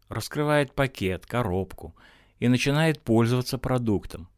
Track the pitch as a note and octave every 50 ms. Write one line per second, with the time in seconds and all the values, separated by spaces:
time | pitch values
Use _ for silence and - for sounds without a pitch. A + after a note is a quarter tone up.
0 | _ - G2 A2+ - - - D3 D3 D3 D3+ D3 C#3+ C#3 - - C#3 C3 - -
1 | G2+ F#2 F2+ E2+ - - - A#2+ A#2+ G2+ F2 F#2+ F#2+ F#2 - - - D#2+ - -
2 | - - - _ _ _ _ _ A#2 A#2+ B2+ B2 - C#3 C#3+ D3+ D#3+ D#3+ D3+ -
3 | - - A2+ A2+ A#2 A#2 B2 B2+ B2 - - B2 - B2+ B2+ B2+ A#2+ A2+ G#2 F2
4 | - - - - E2+ - _